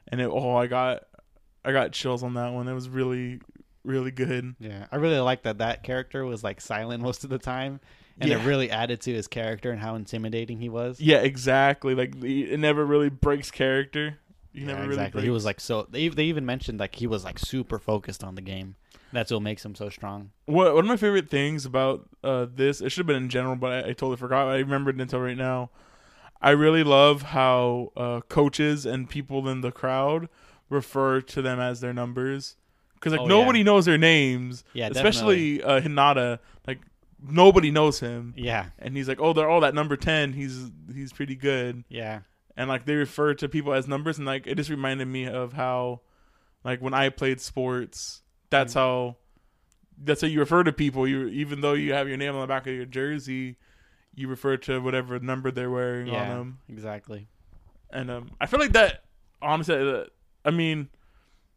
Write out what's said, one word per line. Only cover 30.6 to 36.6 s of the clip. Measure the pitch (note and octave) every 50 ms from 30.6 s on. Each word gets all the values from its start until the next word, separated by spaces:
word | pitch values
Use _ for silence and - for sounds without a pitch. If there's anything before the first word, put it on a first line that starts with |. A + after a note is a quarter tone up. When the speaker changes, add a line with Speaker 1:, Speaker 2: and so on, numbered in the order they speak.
| _ -
Speaker 1:
refer | C#3+ C#3 C3 - - C3+ C3+ C3+ C3 C3
to | C3 - - C#3
them | C3 C3 B2+ B2
as | B2 B2 B2 A#2+
their | B2+ B2
numbers. | B2 B2 A#2+ B2 B2 B2+ B2+ C3+ C#3 C#3 - - - _ _ _ _ _ _ _ _ _
'Cause, | - D#3+
like, | D#3 D3+
Speaker 2:
Oh, | B2+
Speaker 1:
nobody | E3 G3 G#3+ B3 C4 A#3 A3+
Speaker 2:
yeah. | G3+
Speaker 1:
knows | G#3 G3+ G3 E3
their | F3 D#3 D3+
names. | D#3+ E3 D#3+ D3+ C#3 C3 B2+ B2 B2 B2 B2 B2 - _
Speaker 2:
Yeah, | - A#2+ A#2 G#2+
Speaker 1:
Especially, | - C3 C#3 G#3+ - A#3 A3 G#3+ F#3+ F3 D#3+ D3 D3 -
Speaker 2:
definitely. |
Speaker 1:
uh, | - C3+ C#3 C3+ E3 D#3
Hinata. | D3 C#3+ C#3 D3 C#3 C3 B2 A#2+ A#2 A#2 - - - -